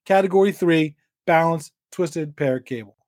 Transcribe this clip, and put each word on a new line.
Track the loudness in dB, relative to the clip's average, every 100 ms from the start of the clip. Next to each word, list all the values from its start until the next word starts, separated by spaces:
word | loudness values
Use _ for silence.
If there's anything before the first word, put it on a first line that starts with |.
category | 0 0 2 2 2
three | 2 0 2 0 -6 _ _ 0
balanced | 2 2 -2 -8 _ _
twisted | -6 -6 -6 -10 -6
pair | -4 -4
cable. | -6 -12 -12 _